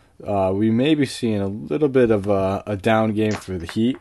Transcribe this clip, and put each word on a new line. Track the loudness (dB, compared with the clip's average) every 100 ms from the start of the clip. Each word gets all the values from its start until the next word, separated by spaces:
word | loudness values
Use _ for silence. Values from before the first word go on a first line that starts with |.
| _ _ -4
uh, | 0 0 2
we | 2
may | 2 2 2
be | 0
seeing | -2 -2 -2
a | -2
little | -6 -6 0 2
bit | 4 4
of | 2 2
a, | 0 0 -2 -4
a | -4
down | 0 2 2
game | 0 -2
for | -2 -6 -10
the | -6
Heat. | -2 -2 -2